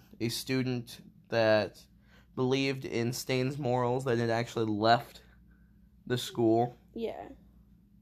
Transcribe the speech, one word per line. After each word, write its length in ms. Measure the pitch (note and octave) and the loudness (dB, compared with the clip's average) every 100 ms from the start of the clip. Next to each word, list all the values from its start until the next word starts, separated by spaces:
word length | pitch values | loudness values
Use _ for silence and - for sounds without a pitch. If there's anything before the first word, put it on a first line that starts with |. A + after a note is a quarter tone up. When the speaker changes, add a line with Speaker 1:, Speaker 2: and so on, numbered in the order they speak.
| - - | -16 -6
Speaker 1:
a 80 | A2+ | -6
student 680 | - - C3 B2+ B2 A#2+ - - - - | -4 -2 -2 0 -4 -8 -16 -20 -20 -4
that 520 | A#2 A2 G#2+ F#2 - - - - - - | 2 4 4 2 -6 -20 -20 -20 -20 -12
believed 500 | - B2+ C3+ C3+ C3 | -4 0 2 0 -2
in 280 | - A#2 A#2 | -4 -2 -2
Stain's 440 | B2+ - B2+ B2+ D3 | -4 -2 0 -2 -2
morals 460 | B2 B2 A#2+ C3 | -2 0 0 0
that 140 | C3+ A#2 | 0 0
had 120 | A#2 | 2
actually 360 | A2+ A#2+ B2 A2 | 0 -2 -2 -2
left 560 | G#2 A2 B2 - - - - - - - - - - - | 2 4 4 2 -18 -20 -20 -20 -20 -20 -20 -20 -14 -4
the 120 | B2 | -4
school. 580 | - - A2+ A2+ B2 - - | -4 0 2 2 0 -6 -16
Speaker 2:
Yeah. 360 | A3+ A3 - G2+ - - - - - _ - | -8 -8 -8 -16 -18 -20 -20 -20 -20 _ -20